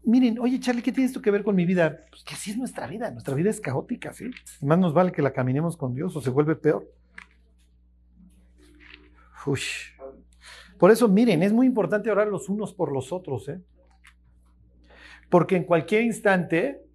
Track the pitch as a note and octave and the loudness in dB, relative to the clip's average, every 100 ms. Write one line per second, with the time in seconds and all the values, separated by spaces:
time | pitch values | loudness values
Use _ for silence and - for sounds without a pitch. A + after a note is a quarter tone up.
0 | - B3 B3+ A3+ B3 B3+ - A#3+ B3 B3+ | 4 4 4 2 -2 -2 -2 -2 -2 0
1 | B3+ C4 A3 G3+ G#3 G3 E3+ F3+ D#3+ D3+ | -2 0 0 0 2 2 2 2 0 -2
2 | - - - D3 - G#3+ B3 - - F#3+ | -18 -20 -16 -14 -10 -8 -8 -8 -10 -8
3 | A3+ A#2+ B2+ C3+ F#3 G#3+ - B2+ - B3 | -8 -8 -6 0 0 -2 -4 -6 -6 -10
4 | - - - B3 - - C#3 E3 F#3 D3 | -10 -12 -14 -14 -20 -8 0 2 4 2
5 | F#3 F3 C#3+ - B2+ C3 E3 D3+ C3 B2 | 0 0 -2 0 -2 0 -2 -4 -8 -6
6 | F3+ D#3 B2+ B2+ D3+ D3+ D3+ D#3+ - _ | -6 -6 -2 0 0 0 0 0 -4 _
7 | _ - - _ _ _ _ _ _ _ | _ -20 -20 _ _ _ _ _ _ _
8 | _ _ F3+ _ _ _ - - - - | _ _ -20 _ _ _ -20 -20 -20 -20
9 | _ _ _ - - C3+ - - - _ | _ _ _ -10 -6 -4 -4 -10 -14 _
10 | C3+ C3+ - _ - - - - F3+ A3+ | -20 -20 -20 _ -20 -20 -20 2 6 6
11 | A#3 F#3+ A#3+ E3 F#3+ A3 C4 A#3+ E3+ G#3 | 6 4 4 4 2 4 2 2 0 -2
12 | G#3+ G3+ G#3+ G3 - G3+ G3+ - D#3 C#3 | 0 0 0 -2 -6 -6 -6 -4 -4 -4
13 | B2+ F3+ F3+ B2+ - F3 - _ _ _ | -6 -10 -8 -8 -8 -14 -16 _ _ _
14 | - _ _ _ _ _ _ _ _ - | -20 _ _ _ _ _ _ _ _ -20
15 | - - _ F3+ E3 F#3 F3+ E3+ - G#3+ | -20 -20 _ 2 4 0 2 0 2 0
16 | A#3 A3+ G#3 F#3+ C#3+ E3 B3 C#4 - | 0 0 2 2 2 -2 -2 -6 -20